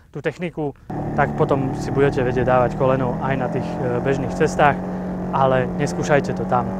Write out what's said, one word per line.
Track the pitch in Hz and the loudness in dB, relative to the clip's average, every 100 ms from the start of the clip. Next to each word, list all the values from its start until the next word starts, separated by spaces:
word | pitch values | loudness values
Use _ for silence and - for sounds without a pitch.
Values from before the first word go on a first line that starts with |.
| _ | _
tú | 147 | -8
techniku, | 156 - 175 - 147 - - - - - | -6 -4 -6 -6 -6 -8 -10 -8 -4 0
tak | 143 - | 0 2
potom | 151 139 131 - | 2 2 0 -4
si | - | -4
budete | 135 143 143 | 2 2 2
vedieť | 123 123 123 | 0 2 4
dávať | 127 120 - | 4 4 2
koleno | 131 131 127 123 | 2 2 0 -2
aj | 135 131 | -2 -2
na | 123 | -2
tých, | 139 - | -2 -4
e, | - 127 123 | -4 -2 -2
bežných | 131 139 127 - | 0 0 -2 0
cestách, | 151 - 147 131 - - - - - 143 | 0 4 4 4 -2 -6 -6 -6 -4 0
ale | 135 131 123 139 | 2 2 0 -2
neskúšajte | 143 - 143 143 139 | -2 -2 2 2 2
to | 127 117 | -4 0
tam. | 123 120 95 | 0 0 -4